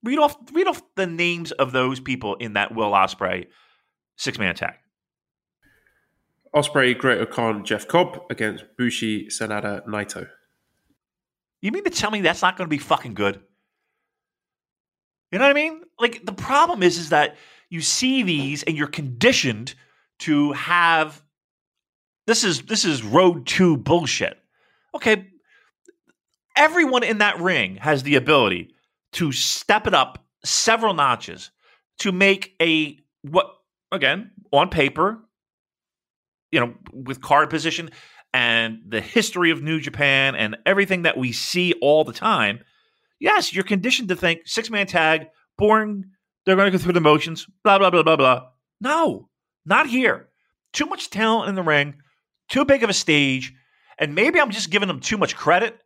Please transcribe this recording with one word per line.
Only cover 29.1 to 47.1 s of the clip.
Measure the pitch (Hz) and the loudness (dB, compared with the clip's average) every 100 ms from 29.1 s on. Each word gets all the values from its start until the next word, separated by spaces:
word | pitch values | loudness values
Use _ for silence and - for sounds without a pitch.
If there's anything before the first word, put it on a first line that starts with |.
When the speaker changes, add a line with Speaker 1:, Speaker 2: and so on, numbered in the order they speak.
Speaker 1:
to | - 160 | -4 -4
step | 127 - - - 208 214 | -2 -4 -4 0 0 2
it | 175 | 2
up | 131 - _ _ - | 2 -4 _ _ -4
several | - - 226 226 | -2 2 2 0
notches | 170 139 113 - 82 - _ _ _ _ _ | 0 0 0 -6 -18 -20 _ _ _ _ _
to | 208 | -4
make | 185 196 196 - _ | 2 2 2 -4 _
a, | 165 160 151 - _ _ | 0 0 -2 -8 _ _
what, | 139 160 - - _ _ _ | -2 -2 -2 -8 _ _ _
again, | - 135 165 226 - _ | -2 0 -2 -6 -20 _
on | 139 180 | 2 2
paper, | 165 139 135 185 220 _ _ _ _ _ _ _ _ _ _ _ _ _ | 2 0 0 -4 -4 _ _ _ _ _ _ _ _ _ _ _ _ _
you | 147 | -2
know, | 120 - - | -2 -6 -20
with | - 127 135 | -16 -12 -12
card | - 143 147 | 2 2 4
position | 156 160 160 165 - - - _ 127 | 0 -4 -6 -10 -18 -20 -20 _ 0
and | 120 117 113 110 - | 2 2 0 -6 -6
the | 110 | -6
history | - 240 - 180 170 | -2 -2 -2 0 0
of | 156 | 0
New | 147 160 | -4 -6
Japan | 147 - 143 135 135 - | -6 -2 2 2 2 0
and | 107 110 - | -4 -2 0
everything | 196 196 185 | 0 0 0
that | 170 - | -2 -2
we | 127 | -4
see | 120 - 180 180 - | -6 -4 -2 0 0
all | 135 151 | 4 4
the | 139 | 2
time, | 113 220 185 104 113 _ _ _ _ _ _ | -2 -2 0 0 -2 _ _ _ _ _ _
yes, | 320 427 - | 0 0 0
you're | 185 | -6
conditioned | 185 196 214 254 214 | -2 -2 0 -2 -2
to | 180 | -2
think | 180 165 - | -2 -2 -4
six-man | - 226 220 196 | -8 -6 -6 -2
tag, | 180 160 160 160 _ _ - | 2 2 2 -2 _ _ -2
boring, | 208 220 214 202 190 _ _ _ - | 2 2 2 -8 -12 _ _ _ 0
they're | 190 | 4
gonna | 196 | 4
go | 185 | 2
through | 175 | 2
the | 175 | 4
motions, | 151 | 6